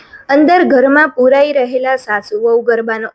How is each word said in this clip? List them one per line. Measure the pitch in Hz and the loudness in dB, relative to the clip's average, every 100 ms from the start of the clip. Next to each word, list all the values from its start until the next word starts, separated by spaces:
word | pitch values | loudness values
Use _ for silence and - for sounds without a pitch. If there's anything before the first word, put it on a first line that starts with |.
| - - - | -20 -14 -2
અંદર | 277 311 359 | 0 2 2
ઘરમાં | 247 262 269 285 302 | 2 2 2 2 0
પુરાઈ | - 254 277 294 | 0 2 2 2
રહેલા | 285 247 254 262 262 | 0 -2 -4 -4 -4
સાસુ | - 208 208 214 | -4 -6 -6 -4
વહુ | 233 233 | 0 0
ગરબાનો | 233 226 226 220 220 | 0 -2 -4 -8 -8